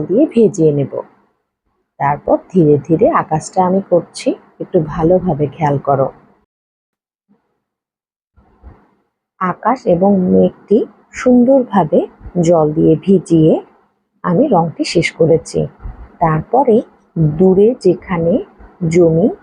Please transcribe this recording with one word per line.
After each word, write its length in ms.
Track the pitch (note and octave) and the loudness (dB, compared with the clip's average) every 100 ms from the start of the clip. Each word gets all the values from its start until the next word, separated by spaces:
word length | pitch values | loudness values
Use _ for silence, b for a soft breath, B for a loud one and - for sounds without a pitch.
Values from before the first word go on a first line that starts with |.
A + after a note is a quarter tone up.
| D3+ | 0
দিয়ে 180 | G3+ D#4 | 0 0
ভিজিয়ে 460 | A#3 G#3+ G3 D#3+ | 2 0 2 0
নেব। 200 | C#3+ C#3 - - _ _ _ _ _ _ _ _ - | 0 -4 -8 -14 _ _ _ _ _ _ _ _ -8
তারপর 360 | C#3+ C#3+ - D4+ - | -6 -4 -4 -4 -2
ধীরে 260 | F#3 D3+ D3 | 2 2 2
ধীরে 280 | D3 D#3+ C4+ | 0 0 2
আকাশটা 480 | A#3+ - D#3 - F#3+ | 0 -2 -6 -6 -2
আমি 160 | F3+ F#3+ G3 | 0 -2 0
করছি, 400 | F3 - - C4 F#4 _ - | -2 -4 -10 -6 -6 _ -16
একটু 180 | - F3+ | -6 -4
ভালোভাবে 640 | D3+ E3 E3 F#3 F3+ C#3+ C#3+ | -4 -2 0 0 0 -4 -4
খেয়াল 300 | - D3 C#3 | -4 -2 -2
করো। 300 | C#3 C3+ C3 - _ _ _ _ _ _ _ _ _ _ _ _ _ _ _ _ _ _ _ _ _ _ _ _ - - _ _ _ _ _ - | -2 -2 -2 -6 _ _ _ _ _ _ _ _ _ _ _ _ _ _ _ _ _ _ _ _ _ _ _ _ -20 -20 _ _ _ _ _ -10
আকাশ 380 | F#3 - G#3+ B3+ G3+ | -8 -4 -4 -4 -2
এবং 240 | E3+ G3 G3 F3+ | 0 2 0 0
মেঘটি 480 | F#3+ F3+ - - G3+ G#4 _ _ | 2 0 -2 -2 -2 -2 _ _
সুন্দরভাবে 840 | - B3+ B3 A#3+ C4+ B3 G3+ D#3+ G3+ G4+ - - F3+ E3 | -6 2 2 4 2 0 -2 0 0 -2 -8 -10 -2 0
জল 180 | E3+ D3+ | 2 2
দিয়ে 220 | D#3 D#3+ D#3 | 2 2 2
ভিজিয়ে 560 | F#3 F#3+ E3 E3 D#3 D4+ - _ _ _ _ _ | 2 0 2 2 2 0 -4 _ _ _ _ _
আমি 200 | F3+ F3 D4 | -4 0 0
রংটি 360 | F#3 E3 - | 0 -2 -6
শেষ 240 | D#4 F3 D#3 | -4 -2 -2
করেছি। 480 | - E3 D#3+ - - D3 - - - - - | 0 0 0 -2 -6 -6 -8 -16 -16 -16 -4
তারপরে 560 | E3 D#3 - B3+ C4+ A3 - _ _ E3+ D#3 D#3 | -2 -2 -2 -2 2 0 -2 _ _ -4 -2 2
দূরে 300 | F#3+ F#3 G#3+ B3+ | 2 4 2 2
যেখানে 520 | F#3+ E3+ - F3 E3 A#3+ G#4 _ - - E3 | -2 -2 -4 -4 -2 -2 -4 _ -20 -8 -2
জমি 360 | E3 E3 D#3+ A#3 G4+ | 2 2 2 0 -2